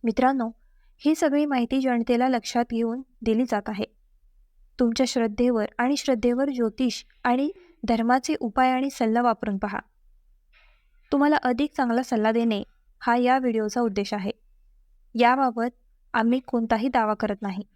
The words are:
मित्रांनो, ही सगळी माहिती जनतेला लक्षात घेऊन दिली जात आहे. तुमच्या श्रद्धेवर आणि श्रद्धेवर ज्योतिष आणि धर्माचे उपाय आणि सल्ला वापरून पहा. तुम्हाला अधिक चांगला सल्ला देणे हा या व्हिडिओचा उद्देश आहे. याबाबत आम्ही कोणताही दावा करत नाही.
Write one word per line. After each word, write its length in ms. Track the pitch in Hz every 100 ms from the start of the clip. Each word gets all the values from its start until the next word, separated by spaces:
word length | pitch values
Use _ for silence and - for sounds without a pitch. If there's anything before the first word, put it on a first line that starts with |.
मित्रांनो, 480 | 233 220 254 269 233 - _ _ _ _
ही 180 | 294 311
सगळी 300 | 311 285 294
माहिती 360 | 262 233 269
जनतेला 480 | 262 240 233 240 254
लक्षात 360 | 247 - 240 233
घेऊन 300 | 226 226 240 262 _
दिली 220 | 226 220 247
जात 120 | 214 202
आहे. 180 | 208 214 _ _ _ _ _ _ _ _ -
तुमच्या 260 | 240 226 254
श्रद्धेवर 560 | 254 226 208 247 233 208 -
आणि 200 | 247 285
श्रद्धेवर 520 | - 247 240 240 277
ज्योतिष 540 | 254 226 214 254 - - _
आणि 280 | 240 247 294 - - _ 220
धर्माचे 480 | 226 233 254 254 311
उपाय 320 | 233 208 254
आणि 180 | 254 277
सल्ला 320 | - 226 226
वापरून 360 | 240 220 214 196
पहा. 220 | 202 - - _ _ _ _ _ _ _ _ _ _ _ _
तुम्हाला 240 | 285 285 302
अधिक 360 | 254 240 294 -
चांगला 260 | 247 233
सल्ला 280 | 254 214 214
देणे 320 | 226 233 208 - _ _ _
हा 160 | - 240
या 220 | 247 262
व्हिडिओचा 440 | 254 220 214 247
उद्देश 320 | 233 202 196
आहे. 180 | 208 190 - _ _ _ _ _ _ _ 226
याबाबत 600 | 240 262 262 233 233 _ _ _ _
आम्ही 260 | 247 226 254
कोणताही 480 | - 240 226 226 254
दावा 260 | 247 214
करत 280 | 214 214 202
नाही. 220 | 202 185 208